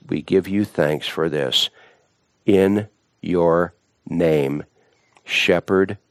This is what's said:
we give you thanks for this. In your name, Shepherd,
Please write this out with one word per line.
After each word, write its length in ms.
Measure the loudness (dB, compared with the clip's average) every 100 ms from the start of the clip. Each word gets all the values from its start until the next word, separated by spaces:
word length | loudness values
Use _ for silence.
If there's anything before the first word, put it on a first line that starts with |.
| -6
we 140 | -8
give 260 | 0 0 0
you 180 | -2 -2
thanks 420 | 0 0 -2 -6
for 220 | -4 -4
this. 420 | -2 -2 -2 -4 _ -20 _ _ _ _ _ 2
In 440 | 4 4 2 -4 _ _ _
your 520 | -4 0 2 2 0 _ _ _ -8
name, 580 | 0 2 2 0 -4 -10 _ _ _ _ _
Shepherd, 760 | -6 -4 0 0 2 0 0 -4 _